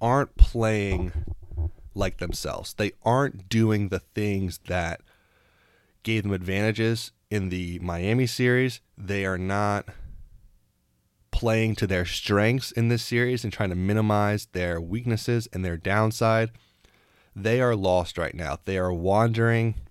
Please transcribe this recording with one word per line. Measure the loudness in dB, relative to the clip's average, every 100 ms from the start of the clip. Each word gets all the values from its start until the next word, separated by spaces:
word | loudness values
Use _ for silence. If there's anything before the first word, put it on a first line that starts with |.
aren't | 2 2 0 -2
playing | -4 -2 -2 0 -2 -4 -4 -6 -8 -12 -12 -8 -8 -10 -14
like | -4 -4 -4
themselves. | -8 -6 -8 -8 -10
They | -4 -4 -2
aren't | 0 2 0 -4 -2
doing | 2 4 2 0
the | -4
things | -6 -4 -2 0 -2 -6 -4
that | -2 -2 -6 _ _ _ _ _ _ _ _ _ _
gave | -2 0
them | 0
advantages | -2 -2 0 0 2 0 0 -4 -16 _
in | -4 -2
the | -4 -4 -6
Miami | -6 -2 0 2 0
series. | 2 2 4 0 -4 _ -14
They | -6 -2
are | -2 -2
not | -2 0 0 -2 -4 -14 -16 -16 -18 -20 -20 _ _ _ _ _ _ _ _
playing | 0 2 4 2 2
to | 2
their | 2
strengths | 0 -4 2 4 4 2 -2
in | 0 2
this | 2
series | 0 0 0 0
and | -4
trying | -2 -2
to | 0
minimize | 2 2 4 2 2 0 -4
their | -4 -2 -2
weaknesses | -4 -4 -2 -2 0 -2 -2
and | -4
their | -4 -2
downside. | 0 2 2 2 2 2 0 -6 _ _ _ _ _ _ _ -4
They | 0 4
are | 4 4
lost | 4 2 2 -4
right | -6
now. | -4 -6 -6
They | -2 0
are | 0
wandering | 0 2 4 4 4 2 4 2 -2 -10